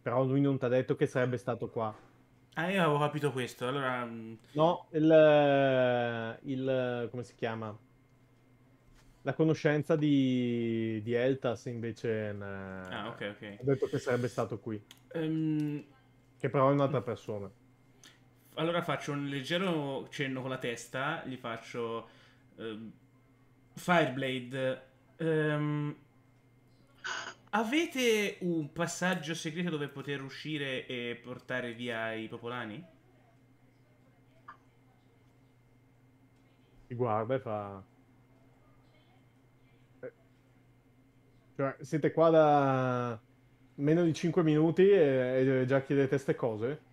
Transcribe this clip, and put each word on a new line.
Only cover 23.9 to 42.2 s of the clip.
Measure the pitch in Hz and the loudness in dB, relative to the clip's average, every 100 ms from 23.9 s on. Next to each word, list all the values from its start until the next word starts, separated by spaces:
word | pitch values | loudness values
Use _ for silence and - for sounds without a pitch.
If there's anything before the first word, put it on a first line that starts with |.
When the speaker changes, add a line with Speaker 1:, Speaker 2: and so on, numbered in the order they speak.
| 175 147 127 135 131 123 131 131 131 - _ _ _ | 4 4 0 -4 -4 -6 -4 -2 -4 -10 _ _ _
Speaker 2:
ehm, | 160 156 156 151 151 147 147 147 _ _ _ _ _ _ _ _ _ _ - - - - - | -2 0 0 0 -2 -2 -4 -8 _ _ _ _ _ _ _ _ _ _ -10 -8 -10 -16 -4
avete | 208 220 294 339 262 247 214 202 - | -2 0 0 0 0 2 2 0 -4
un | 180 165 143 | -4 -2 -4
passaggio | - 170 - 180 185 147 | -4 -4 -2 -2 -2 -4
segreto | 165 165 156 175 | -6 -6 -4 -4
dove | 156 143 | -4 -6
poter | 139 135 139 | -8 -8 -8
uscire | 135 - 147 151 139 127 - | -8 -12 -8 -6 -6 -6 -6
e | 123 120 117 | -8 -6 -8
portare | 120 123 - 127 120 | -12 -14 -8 -6 -6
via | 113 120 113 113 | -8 -6 -4 -6
i | 110 110 | -6 -8
popolani? | 117 117 123 113 107 180 - _ _ _ _ _ _ _ _ _ _ _ _ _ _ - - _ _ _ _ _ _ _ _ _ _ _ _ _ _ _ _ _ _ _ _ _ - - | -10 -8 -8 -8 -12 -16 -20 _ _ _ _ _ _ _ _ _ _ _ _ _ _ -20 -20 _ _ _ _ _ _ _ _ _ _ _ _ _ _ _ _ _ _ _ _ _ -20 -14
Speaker 1:
Ti | |
guarda | 120 120 107 113 | -2 0 0 0
e | 131 | -2
fa, | 123 107 101 98 95 _ _ _ _ _ _ _ _ _ _ _ _ _ _ _ _ _ _ _ _ _ | -2 -6 -8 -12 -18 _ _ _ _ _ _ _ _ _ _ _ _ _ _ _ _ _ _ _ _ _
eh, | 127 _ _ _ _ _ _ _ _ _ _ _ _ _ _ - | -18 _ _ _ _ _ _ _ _ _ _ _ _ _ _ -6
cioè, | 135 - | -6 -6
siete | 143 156 143 | -4 0 0
qua | - | 4